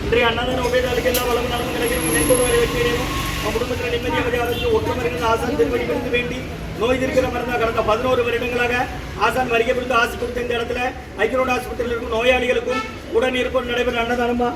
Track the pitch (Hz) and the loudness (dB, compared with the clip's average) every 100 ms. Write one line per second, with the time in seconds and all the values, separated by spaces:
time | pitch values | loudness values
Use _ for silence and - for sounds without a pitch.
0 | - 233 233 233 247 254 240 247 254 240 | 2 4 4 2 0 0 2 0 2 0
1 | 254 247 247 233 247 240 - - - - | 2 2 2 0 0 -2 -2 -2 0 0
2 | 320 480 - 494 494 466 240 - 240 - | 0 0 4 4 4 4 2 2 0 0
3 | - - - - 214 220 247 233 240 233 | -2 -2 -2 -2 -2 -2 -2 -2 -2 -2
4 | 247 - 247 480 480 480 494 214 - - | 0 0 0 0 0 0 2 2 0 -2
5 | 240 - 226 226 - 294 285 240 240 - | -2 0 0 0 0 2 2 2 0 -2
6 | 262 - 240 247 - - - - 233 254 | 0 -2 -2 -6 -8 -8 -8 -2 0 2
7 | 262 254 247 247 240 240 - 226 208 220 | 2 2 0 -2 -2 0 0 0 2 2
8 | 254 247 240 233 254 240 240 247 269 - | 2 2 2 0 -2 0 0 0 -2 -6
9 | - - 208 254 254 226 233 247 247 240 | -10 0 0 2 0 2 2 0 2 2
10 | 240 - 240 240 240 233 240 240 254 - | 2 -2 -4 -4 -2 -4 -2 -2 -4 -4
11 | - - 220 254 254 247 - 233 240 233 | -12 -2 0 2 0 0 -4 -4 -2 -2
12 | 247 226 247 254 247 160 - 254 - - | -2 2 4 4 2 0 0 -4 -4 -10
13 | - 175 254 247 233 254 240 240 247 240 | -2 0 2 0 0 0 0 0 0 0
14 | 233 247 240 240 240 | 0 0 0 2 0